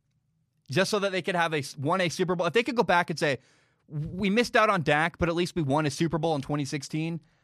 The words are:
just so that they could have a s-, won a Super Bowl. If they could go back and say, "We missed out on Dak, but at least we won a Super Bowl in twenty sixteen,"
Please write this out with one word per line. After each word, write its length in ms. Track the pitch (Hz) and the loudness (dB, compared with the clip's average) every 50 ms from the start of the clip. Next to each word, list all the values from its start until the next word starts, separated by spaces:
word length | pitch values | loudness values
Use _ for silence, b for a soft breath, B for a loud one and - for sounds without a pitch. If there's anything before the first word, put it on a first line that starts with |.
| _ _ _ _ _ _ _ _ _ _ _ _ _ - | _ _ _ _ _ _ _ _ _ _ _ _ _ -2
just 220 | 127 180 190 - | 0 0 2 2
so 80 | 220 202 | 0 0
that 120 | 196 196 | 0 0
they 100 | 185 185 | -2 -2
could 140 | - 202 180 | -2 -2 0
have 180 | 170 165 165 160 | 0 0 0 0
a 60 | 151 | -2
s-, 180 | 135 - - | -4 -6 -8
won 240 | 147 131 151 180 185 | -6 -2 0 0 2
a 80 | 180 160 | 0 -2
Super 260 | - - 185 165 185 | 0 -2 -2 -2 0
Bowl. 120 | 170 170 | 0 0
If 60 | 170 - | 2 2
they 100 | 233 240 | 2 0
could 120 | 302 247 | 2 0
go 80 | 240 196 | 0 2
back 260 | - 180 175 175 - | 4 4 2 2 0
and 80 | 165 | -2
say, 200 | - 170 147 127 - b b b b b b b b b | -2 0 0 0 -2 b b b b b b b b b
"We 420 | b 147 147 156 175 175 185 208 190 | b -10 -8 -8 -8 -6 -2 -2 0
missed 260 | 202 240 233 - - | 2 2 0 2 4
out 140 | 226 214 214 | 4 4 4
on 140 | 202 180 131 | 2 2 2
Dak, 340 | 151 147 151 160 170 - | 2 2 4 2 0 0
but 120 | - 180 165 | -2 -2 0
at 60 | 165 | 0
least 200 | 170 175 - - | 0 -2 -2 -2
we 60 | 180 | -2
won 240 | 156 131 135 156 156 | 0 0 0 2 0
a 40 | 143 | 0
Super 280 | 139 - 170 156 170 | 0 0 -2 0 0
Bowl 180 | 160 160 165 156 | 0 0 0 0
in 60 | 139 | -2
twenty 240 | 131 - 147 147 139 | -2 -4 -4 -4 -4
sixteen," 560 | 135 156 147 - - - 156 160 165 170 160 _ _ _ _ | -4 -6 -8 -8 -6 -6 -4 -4 -4 -6 -8 _ _ _ _